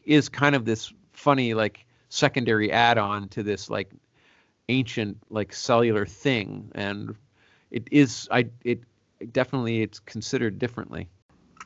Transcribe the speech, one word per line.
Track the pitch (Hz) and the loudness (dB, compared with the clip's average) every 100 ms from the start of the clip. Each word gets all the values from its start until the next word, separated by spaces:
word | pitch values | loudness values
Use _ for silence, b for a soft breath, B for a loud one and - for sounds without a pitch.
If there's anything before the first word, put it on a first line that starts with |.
| - | 4
is | 147 - | 4 4
kind | - 143 139 | 2 2 2
of | 113 | 0
this | 110 - - _ | -2 -4 -16 _
funny, | - 147 135 120 110 | -4 2 2 2 0
like, | 107 - - _ _ | -2 -4 -18 _ _
secondary | - 143 139 113 110 107 | 0 2 2 2 2 2
add-on | 110 120 117 101 101 98 | 4 4 4 2 -2 -6
to | - | -6
this, | 104 98 - | -4 -6 -6
like, | 107 98 - _ _ _ _ _ _ - | -8 -8 -14 _ _ _ _ _ _ -2
ancient, | 131 120 - 104 - _ | 0 0 -4 -6 -6 _
like, | 107 98 | -6 -6
cellular | - - 117 120 107 98 | -8 2 4 4 2 -2
thing. | - 143 120 101 101 107 - | -4 -2 -2 -4 -10 -12 -8
And | 101 101 110 110 _ _ _ _ _ | -6 -6 -10 -14 _ _ _ _ _
it | 120 117 | -10 0
is, | 143 135 - - | 4 4 2 -2
I, | 123 120 117 | 0 0 -4
it | 120 120 - _ _ _ 117 | -6 -6 -8 _ _ _ -6
definitely, | 131 127 139 117 113 | -4 -2 -2 -2 -2
it's | 107 - | -2 -6
considered | - 107 - 131 117 98 | -14 -12 -6 -2 -2 -2
differently. | 120 - - - 87 _ _ _ _ _ | -6 -6 -12 -12 -14 _ _ _ _ _